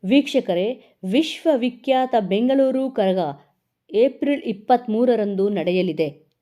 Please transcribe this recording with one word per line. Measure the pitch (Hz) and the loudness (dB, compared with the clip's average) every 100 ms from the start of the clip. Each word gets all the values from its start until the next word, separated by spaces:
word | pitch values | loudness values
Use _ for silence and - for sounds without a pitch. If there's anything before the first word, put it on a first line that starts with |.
| 185 | 4
ವೀಕ್ಷಕರೇ, | 269 285 262 240 175 202 254 _ _ 185 | 2 2 -2 0 -2 -2 -6 _ _ -2
ವಿಶ್ವವಿಖ್ಯಾತ | 233 320 - 330 277 247 247 - 254 254 240 | -2 -2 -2 0 0 0 -4 -2 0 2 0
ಬೆಂಗಳೂರು | 185 196 247 269 269 262 262 | 0 0 2 2 2 0 -4
ಕರಗ | 262 190 185 156 143 _ _ _ _ _ | 0 0 0 -2 -6 _ _ _ _ _
ಏಪ್ರಿಲ್ | 202 262 262 285 285 | 0 0 0 -2 -2
ಇಪ್ಪತ್ಮೂರರಂದು | - 202 - 247 247 214 247 226 208 196 196 | -4 -8 0 0 0 0 2 2 0 0 -2
ನಡೆಯಲಿದೆ. | 202 160 185 180 156 156 143 _ _ | 0 -2 0 -2 -2 -4 -4 _ _